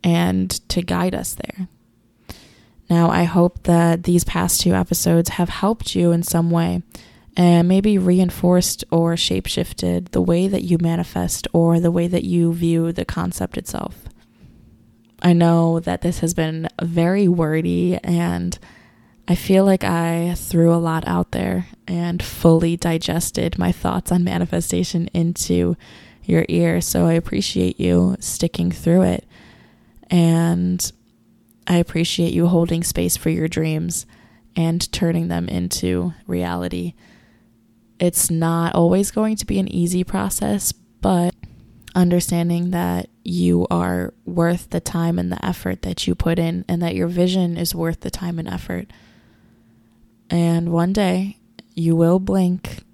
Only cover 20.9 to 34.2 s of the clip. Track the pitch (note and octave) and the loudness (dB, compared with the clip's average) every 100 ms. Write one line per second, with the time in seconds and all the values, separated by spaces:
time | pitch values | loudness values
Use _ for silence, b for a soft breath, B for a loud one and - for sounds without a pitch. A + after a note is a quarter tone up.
20.9 | D#3+ - F3 F3 - G3 F#3 F3+ - - | -2 -2 -2 -2 -4 -2 -4 -6 -14 -8
21.9 | F3 F3 F3 - - E3+ E3 E3+ E3+ F3 | -4 -2 -4 -8 2 4 4 2 -2 -2
22.9 | E3 - E3 - - E3+ F3+ F3 F3 F#3 | -2 -2 -4 -4 -4 -4 -2 -2 -2 -2
23.9 | F3+ - F3+ F3 F3 F3 E3+ E3 F3 F3 | -4 0 0 0 -2 -2 -2 -2 -2 -2
24.9 | E3+ E3+ E3+ E3+ F3 - F3 - F3 B | -2 -2 -2 -2 -2 -2 0 0 -2 B
25.9 | B B B - E3 - E3+ E3+ E3+ - | B B B 0 0 2 0 2 0 -2
26.9 | F3+ E3+ E3 - - - F#3 - - F3+ | 0 2 2 0 -4 -4 -2 -2 -2 0
27.9 | F3+ F#3 F#3+ - - E3+ - F3 E3+ - | 2 2 0 -6 -4 -4 -2 -4 -2 2
28.9 | F3 - - - b b b b b b | 4 4 0 -8 b b b b b b
29.9 | b _ F3 E3 E3 E3 F3 F3+ F3+ - | b _ 2 4 4 2 0 0 -2 -6
30.9 | - _ _ _ _ _ _ - F3 E3+ | -10 _ _ _ _ _ _ 0 2 2
31.9 | E3 E3+ - E3+ E3+ F3 F3 E3+ E3 E3+ | 0 -2 0 0 2 2 4 2 0 -2
32.9 | - F3 - E3 E3 D#3+ E3 D#3+ D#3 E3+ | -2 -2 -2 -2 -2 -2 -2 -2 -2 -4
33.9 | E3+ - b | -6 -10 b